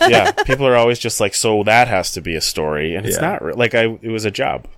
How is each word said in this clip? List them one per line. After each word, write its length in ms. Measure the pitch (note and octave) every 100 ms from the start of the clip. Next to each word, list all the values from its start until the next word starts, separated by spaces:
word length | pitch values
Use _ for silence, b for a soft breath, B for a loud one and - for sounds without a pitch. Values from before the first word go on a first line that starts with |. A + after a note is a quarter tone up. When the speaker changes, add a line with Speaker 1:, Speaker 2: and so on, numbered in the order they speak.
| F4
Speaker 1:
Yeah, 240 | - G4+
people 340 | G4+ G4+ C3+ C3+
are 100 | A#2+
always 200 | A#2 A#2+
just 220 | A2+ -
like, 160 | G#2 -
"So 260 | A#2 G#2+
that 240 | G#2 A2+ B2+
has 220 | G2 F2
to 80 | F#2+
be 120 | F2 D#2+
a 60 |
story," 540 | - - D#2 D2+ D#2+ E2+
and 100 | A2+
it's 120 | -
Speaker 2:
Yeah. 120 | E3
Speaker 1:
not 140 | G3
re-, 100 | D#2
like, 220 | G#2 A#2 A#2
I, 240 | A2+ A2+
it 60 | A2+
was 140 | A2+ G#2+
a 60 |
job. 340 | G2+ C#3 C2 -